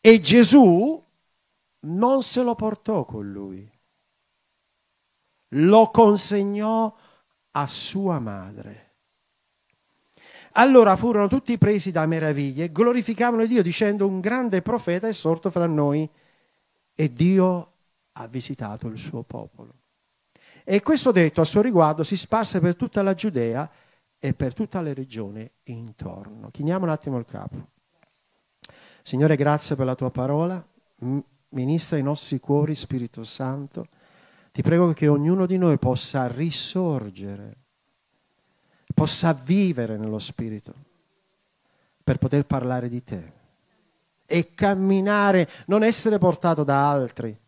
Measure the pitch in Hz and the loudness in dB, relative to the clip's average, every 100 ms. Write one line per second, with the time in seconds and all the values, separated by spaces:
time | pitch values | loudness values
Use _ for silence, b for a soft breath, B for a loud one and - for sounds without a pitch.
0 | 220 226 143 226 214 285 220 175 247 320 | 10 8 8 6 8 10 8 6 2 -4
1 | _ _ _ _ _ _ _ _ 147 175 | _ _ _ _ _ _ _ _ -8 -2
2 | 240 269 247 - 247 233 220 208 - 208 | 2 2 0 -2 -2 -2 -4 -6 -4 -4
3 | 120 110 101 98 98 95 104 _ _ _ | -4 -10 -12 -12 -14 -14 -18 _ _ _
4 | _ _ _ _ _ _ _ _ _ _ | _ _ _ _ _ _ _ _ _ _
5 | _ _ _ _ _ 135 165 214 220 - | _ _ _ _ _ 2 6 6 6 6
6 | 220 208 - 202 196 202 214 226 220 - | 6 6 0 -2 -2 -4 -4 -2 -4 -6
7 | b b b _ _ 143 143 - - 185 | b b b _ _ -6 -6 -6 -8 -4
8 | 196 160 113 101 92 104 104 110 _ _ | -4 -4 -6 -10 -14 -18 -18 -20 _ _
9 | _ _ _ _ _ _ _ _ _ _ | _ _ _ _ _ _ _ _ _ _
10 | _ B B B B - 254 262 214 190 | _ B B B B 4 8 10 8 4
11 | 233 214 202 269 - 233 202 208 190 165 | 2 2 2 0 -2 0 2 2 0 -2
12 | 156 165 156 143 139 135 170 156 233 247 | 0 0 -2 -2 -4 -4 -6 0 2 2
13 | 226 220 240 233 226 240 175 170 214 208 | -2 -2 0 0 0 2 0 0 -2 0
14 | 196 190 190 247 240 190 196 233 - 175 | -2 -2 -4 -4 -2 -2 -2 -4 -2 -4
15 | 226 208 160 165 196 175 170 151 147 147 | -4 -4 -2 -2 -2 -2 -2 0 0 0
16 | 156 _ _ _ _ _ _ _ _ - | -4 _ _ _ _ _ _ _ _ -4
17 | 156 120 170 190 185 180 160 _ _ _ | -4 2 2 4 2 0 -8 _ _ _
18 | _ - 117 127 117 131 107 107 120 110 | _ -18 -12 -10 -10 -10 -10 -10 -12 -12
19 | - 123 113 120 107 _ 113 _ _ _ | -12 -12 -12 -16 -16 _ -20 _ _ _
20 | _ _ _ b b b - 202 - 302 | _ _ _ b b b -2 -2 2 0
21 | 262 185 160 - 160 202 226 190 156 156 | 4 4 4 2 2 2 2 4 4 2
22 | 156 190 - 220 214 190 165 170 247 - | -4 -6 -2 -2 -2 0 0 0 -4 -2
23 | 196 190 220 143 117 117 160 b b b | -2 -2 -2 -2 -2 -4 -8 b b b
24 | b _ - - 135 127 214 190 160 135 | b _ -6 -4 -6 -6 -8 -6 -8 -8
25 | 131 113 101 107 113 _ - 117 117 110 | -10 -12 -12 -12 -18 _ -18 -16 -16 -14
26 | - 95 101 110 107 - 147 185 175 156 | -14 -14 -18 -20 -20 -8 -4 -2 -2 -4
27 | - 131 117 104 98 135 - _ _ _ | -4 -8 -8 -14 -14 -16 -18 _ _ _
28 | _ _ _ _ _ _ - B B B | _ _ _ _ _ _ -20 B B B
29 | - 127 151 147 143 147 - 139 131 127 | -10 0 2 2 0 -2 -4 -4 -4 -4
30 | 127 127 131 147 170 185 - _ _ _ | -6 -4 -4 -2 -4 -6 -14 _ _ _
31 | 123 139 - _ _ 139 127 165 - 156 | -6 -6 -8 _ _ -8 -4 -4 -4 -4
32 | 139 147 - 135 - 143 147 151 - 131 | -4 -6 -8 -10 -2 0 0 -4 -6 -8
33 | 120 - 110 - 131 135 139 - 117 b | -8 -14 -16 -10 -8 -8 -12 -14 -16 b
34 | b b b b b - - 170 175 156 | b b b b b -8 -2 0 0 0
35 | 151 147 151 185 185 185 180 143 127 123 | 0 2 0 0 0 0 0 0 -2 -4
36 | - 139 123 120 165 - - 185 180 139 | -6 -6 -6 -6 -6 -6 -6 -4 -4 -4
37 | 104 92 98 101 104 113 _ _ _ _ | -8 -14 -14 -14 -18 -20 _ _ _ _
38 | _ _ _ _ _ _ _ _ _ - | _ _ _ _ _ _ _ _ _ -2
39 | 151 - 170 147 131 190 190 131 117 107 | 0 0 0 -2 0 0 2 -2 -6 -6
40 | 110 110 98 - 113 107 - - 147 _ | -6 -8 -10 -10 -10 -10 -16 -20 -20 _
41 | _ _ _ _ _ _ _ _ _ _ | _ _ _ _ _ _ _ _ _ _
42 | - 127 127 147 139 139 123 127 120 120 | -4 -2 0 0 0 -4 -2 -6 -6 -10
43 | - 98 80 _ _ _ _ _ _ _ | -10 -14 -14 _ _ _ _ _ _ _
44 | _ _ _ 170 165 - 202 196 190 196 | _ _ _ -2 -2 0 0 2 2 2
45 | 196 208 202 185 156 B - 202 220 226 | 2 2 4 4 2 B -2 2 2 0
46 | 226 208 180 175 175 156 143 139 143 143 | 0 2 2 2 0 0 2 2 2 0
47 | 123 - 117 107 | -4 -8 -12 -12